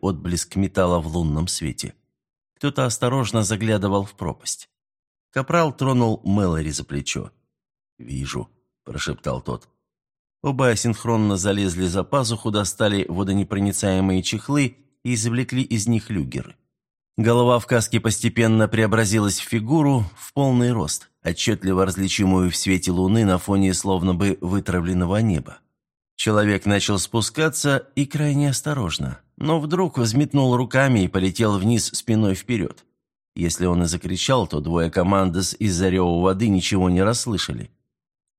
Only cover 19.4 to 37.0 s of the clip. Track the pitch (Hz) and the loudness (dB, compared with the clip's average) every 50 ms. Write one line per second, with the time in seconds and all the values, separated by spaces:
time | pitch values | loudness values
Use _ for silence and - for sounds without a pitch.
19.4 | - - - 113 107 113 151 165 151 143 139 123 107 87 - - - - - 143 | -6 -4 -4 -4 -2 0 2 2 2 2 2 2 0 -2 -6 -12 -18 -10 -4 -2
20.4 | 139 135 127 123 120 120 123 110 78 76 - - - _ _ _ - 85 87 - | 0 2 4 4 2 2 0 0 -2 -4 -6 -8 -10 _ _ _ -6 -6 -4 -2
21.4 | - 117 107 - - 95 95 92 95 95 90 95 95 92 - - 101 92 95 92 | 0 -2 -2 0 0 0 2 2 2 0 0 -2 -2 -2 0 0 2 4 4 4
22.4 | 90 90 82 - - 98 95 90 - 92 87 87 92 92 107 117 113 98 92 90 | 2 2 0 -2 0 0 0 0 0 0 0 0 2 2 2 2 4 2 2 0
23.4 | - - 101 98 98 95 92 - - 98 95 90 85 95 92 85 101 101 95 - | 0 0 2 2 2 2 2 0 -2 -2 0 0 0 0 0 2 0 0 0 -2
24.4 | - 87 95 101 - - 87 90 85 87 92 90 92 85 95 104 113 113 92 71 | -4 -2 -2 -2 -2 -2 -2 -2 -2 0 0 0 0 0 0 0 0 0 0 -2
25.4 | - - - - _ _ _ _ _ _ _ _ _ _ _ - - 110 107 104 | -4 -6 -14 -20 _ _ _ _ _ _ _ _ _ _ _ -6 -2 0 2 2
26.4 | 104 104 104 95 - 101 101 101 - - 104 92 - - - 117 101 - - - | 4 2 2 0 2 2 2 2 2 0 0 -2 -2 -2 -2 -2 -2 -2 -2 -2
27.4 | 156 160 - - - 147 139 135 - - - - 143 139 - 151 151 147 139 143 | -2 0 0 0 0 0 0 0 -2 -4 -4 -4 -4 -2 -2 -2 -2 0 0 0
28.4 | 147 143 131 - - 147 147 139 104 85 76 - 71 65 64 - _ _ _ - | 0 0 0 -2 -4 -4 -4 -4 -4 -4 -4 -4 -6 -6 -8 -10 _ _ _ -6
29.4 | - 156 160 160 147 151 170 180 190 131 - 131 117 110 107 135 147 - - 143 | -2 -2 -2 -2 -2 -2 -2 0 0 0 0 0 0 0 2 2 0 2 2 2
30.4 | 135 127 123 123 127 107 - 131 139 135 127 110 92 87 - 95 92 95 85 - | 4 4 4 2 2 0 2 2 4 4 4 2 2 2 0 0 0 0 0 2
31.4 | 113 107 101 98 92 110 120 107 - - - - - - 110 107 110 101 95 90 | 2 2 2 2 2 2 2 0 0 -2 -6 -6 -2 0 2 2 2 2 0 -2
32.4 | - - 123 107 85 58 - _ - _ _ _ _ _ _ _ _ _ - - | -2 -4 -2 -2 -2 -4 -6 _ -20 _ _ _ _ _ _ _ _ _ -8 -4
33.4 | 85 85 80 - 90 90 87 87 87 82 85 85 - 87 90 90 - - 135 127 | -2 -2 -2 0 0 2 2 2 2 0 0 -4 -4 -6 -6 -4 0 0 2 0
34.4 | 101 - - 73 73 82 82 85 82 82 - 92 90 92 101 98 95 92 80 95 | 0 0 -2 -4 -2 -2 0 0 0 0 0 0 2 2 2 2 2 2 0 -2
35.4 | 92 - - - 110 104 90 85 95 92 90 92 90 87 87 85 87 95 95 95 | -2 -4 -4 -2 -2 0 0 2 2 2 2 2 2 2 2 2 2 2 2 2
36.4 | 117 110 98 92 85 - 104 95 92 90 90 90 | 2 2 2 2 0 0 0 2 2 2 2 2